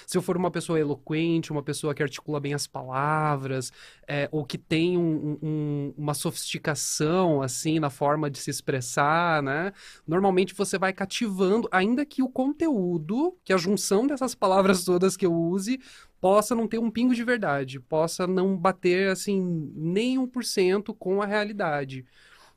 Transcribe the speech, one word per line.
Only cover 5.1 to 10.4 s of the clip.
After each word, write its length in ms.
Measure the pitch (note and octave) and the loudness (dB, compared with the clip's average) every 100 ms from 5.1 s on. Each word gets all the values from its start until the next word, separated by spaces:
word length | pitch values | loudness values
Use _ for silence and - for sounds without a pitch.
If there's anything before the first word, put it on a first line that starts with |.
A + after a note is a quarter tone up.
| D#3 D3+ D3 | 0 -2 -4
um, 520 | D#3 D3+ D3 D3 C#3+ - | -2 -2 -2 -2 -4 -4
uma 160 | D3 | -4
sofisticação, 1300 | D3 E3+ - - E3 - C#3+ - - D#3 F3+ F#3 C#3+ | -2 -4 -6 -6 -6 -4 -2 -4 0 0 2 2 2
assim, 380 | C3 - D#3 D#3+ | 0 -2 -2 0
na 100 | C#3+ | 0
forma 400 | - C#3+ D3+ D3 | 0 0 2 0
de 100 | C#3 | -4
se 100 | - | -8
expressar, 920 | C3+ - C3+ B2 - D3 D#3+ F3 D#3 | -6 -4 -4 -2 0 2 2 2 0
né? 300 | C3+ D3 F#3+ - - - - | 0 -2 -4 -8 -16 -14 -2
Normalmente 480 | E3+ G3 F3+ | 2 4 4